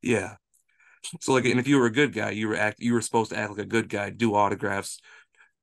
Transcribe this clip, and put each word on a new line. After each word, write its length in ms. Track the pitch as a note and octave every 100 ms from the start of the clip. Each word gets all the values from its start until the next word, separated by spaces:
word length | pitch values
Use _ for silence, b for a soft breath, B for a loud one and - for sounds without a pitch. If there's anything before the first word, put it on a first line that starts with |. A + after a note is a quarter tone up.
Yeah. 340 | - A2 F#2 - _ _ _ B B B B E3+
So, 120 | -
like, 120 | C3 A#2+
and 140 | B2
if 80 | B2+
you 100 | C#3+
were 100 | A#2+
a 40 |
good 220 | A2+ C#3+
guy, 180 | G#2+ G#2
you 160 | G#2 A2
were 60 | F#2+
act-, 240 | G#2+ -
you 140 | A#2+
were 80 | A#2
supposed 300 | - A#2 G#2+
to 60 | A2
act 140 | G#2+
like 80 | G2+
a 60 | G2
good 240 | A2+ G2
guy, 200 | G#2 G2+
do 240 | G2 A#2 G2+
autographs, 640 | G2+ G2+ G#2 G2 - - b b b b b _